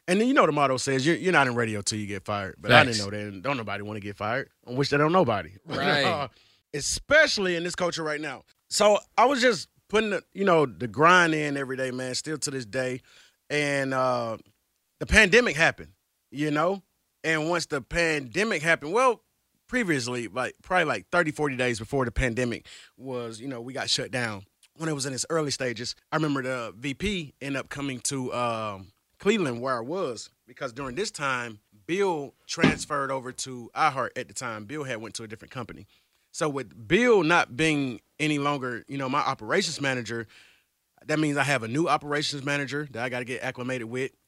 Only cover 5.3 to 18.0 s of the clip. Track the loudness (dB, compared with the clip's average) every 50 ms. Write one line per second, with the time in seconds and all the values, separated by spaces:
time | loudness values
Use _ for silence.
5.3 | 2 -2 -4 -8 -14 -18 -12 -8 -4 -2 0 2 2 2 2 2 0 0 -4 -6
6.3 | _ _ _ _ _ _ _ _ -8 -6 -4 -4 -4 -4 0 4 6 6 6 6
7.3 | 4 0 0 0 0 -2 -4 -4 -4 -2 -2 -2 -2 -4 -4 -4 -4 -6 -6 -8
8.3 | -10 -10 -16 _ _ _ _ -4 2 6 6 6 6 6 2 _ 4 6 6 6
9.3 | 6 6 4 4 4 2 -2 -10 _ _ _ 0 2 2 2 2 0 -2 -4 _
10.3 | -4 0 4 6 6 6 6 4 0 -4 -8 -4 2 6 8 8 10 8 8 6
11.3 | 4 2 0 -2 -2 -4 -4 -4 -4 -4 -4 -4 -4 -4 -6 -6 -6 -6 -6 -6
12.3 | -6 -6 -6 -6 -6 -6 -8 -6 -4 -4 -2 -2 -4 -6 _ _ -20 -20 -20 _
13.3 | _ _ _ -4 -2 0 0 0 0 0 0 0 0 2 2 2 2 0 -2 -4
14.3 | -6 -8 -10 _ _ _ _ _ _ _ _ _ _ -10 -2 4 6 8 8 8
15.3 | 8 6 4 4 2 2 2 2 2 0 -8 -18 _ _ _ _ _ _ _ _
16.3 | -6 -4 -2 -2 0 0 0 0 -2 -4 -8 _ _ _ _ _ _ _ -2 -2
17.3 | 0 0 0 0 0 0 -2 -2 -4 -6 -6 -4 -2 0